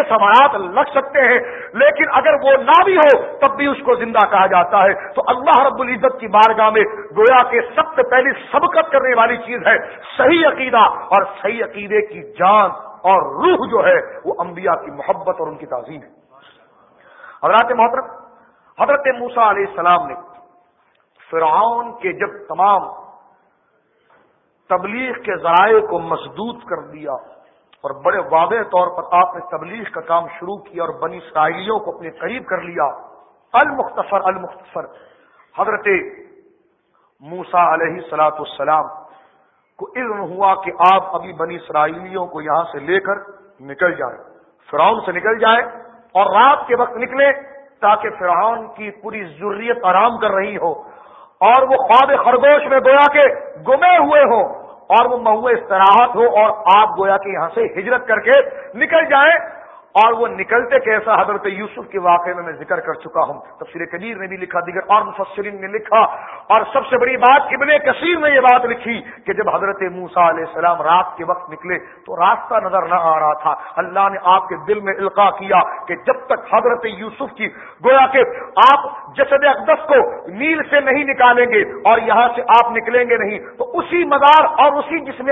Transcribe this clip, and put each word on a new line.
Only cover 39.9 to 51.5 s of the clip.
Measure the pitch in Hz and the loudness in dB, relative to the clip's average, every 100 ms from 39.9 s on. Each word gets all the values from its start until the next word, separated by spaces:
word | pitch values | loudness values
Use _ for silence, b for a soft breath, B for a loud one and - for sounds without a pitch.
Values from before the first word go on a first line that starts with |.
| - | -10
علم | 247 208 | -8 -8
ہوا | 175 180 196 190 | -10 -2 0 0
کہ | 180 175 180 | -4 2 4
آپ | 190 185 170 | 4 0 -10
ابھی | 185 | -10
بنی | 160 165 175 | -8 -8 -8
اسرائیلیوں | - 151 151 170 185 185 180 | -2 0 0 -4 -10 -8 -8
کو | 156 | -8
یہاں | 151 151 170 | -4 -2 -2
سے | 147 | -8
لے | 143 190 | -4 -4
کر | 190 202 - - _ _ | -2 -8 -8 -20 _ _
نکل | 135 139 180 | -16 -4 -2
جائیں، | 147 131 113 - _ _ _ _ | -2 -8 -10 -20 _ _ _ _
فرعون | 147 175 220 - | 0 0 0 -4
سے | |
نکل | 175 196 226 | -4 -2 0
جائیں | 220 233 247 - - - _ | 2 2 0 -10 -20 -20 _
اور | 185 202 | 0 2
رات | 190 254 285 - | 4 4 4 0
کے | 240 | -2
وقت | 240 220 | -2 -6
نکلے | 240 262 277 269 - - - - | -8 0 0 0 -8 -20 -20 -4
تاکہ | 208 214 214 - | 0 0 -2 -6
فرعون | 180 175 208 233 220 | -2 0 0 -4 -10
کی | - 208 | -16 -16
پوری | 202 220 220 | -16 -14 -14
ذریت | 180 147 202 202 233 233 | -14 -10 -10 -8 -6 -2
آرام | 185 180 226 226 | 2 4 2 0
کر | 214 | -2
رہی | 190 202 196 | -2 -4 -4
ہو | 165 147 B B B B B - | -6 -6 B B B B B 0
اور | 196 | 4